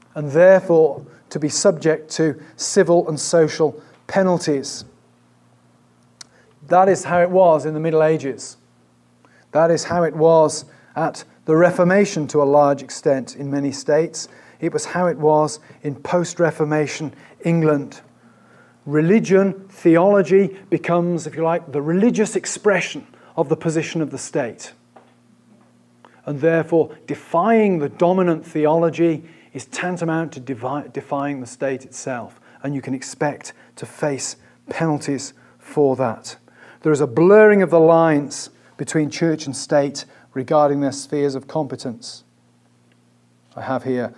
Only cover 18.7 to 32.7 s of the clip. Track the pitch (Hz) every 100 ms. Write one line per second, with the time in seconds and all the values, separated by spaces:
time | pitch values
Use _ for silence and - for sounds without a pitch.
18.7 | _ - 151 160 220 - 190 196 - -
19.7 | - 175 165 190 202 165 190 190 - -
20.7 | 165 165 175 175 170 156 135 165 170 160
21.7 | 143 147 180 233 - 208 185 - - 208
22.7 | 180 - 143 - _ - - 147 160 165
23.7 | 160 160 165 143 131 - 156 120 95 -
24.7 | - _ - _ _ _ _ _ _ _
25.7 | _ _ _ _ _ - 143 160 165 156
26.7 | 170 151 - - 143 - 170 202 226 208
27.7 | 175 143 - 175 185 180 160 - 156 151
28.7 | 165 170 151 170 156 - - _ 131 -
29.7 | - 180 180 165 160 160 135 123 120 127
30.7 | 143 139 139 - 143 143 139 120 - 135
31.7 | 127 - - 135 123 101 _ _ - 143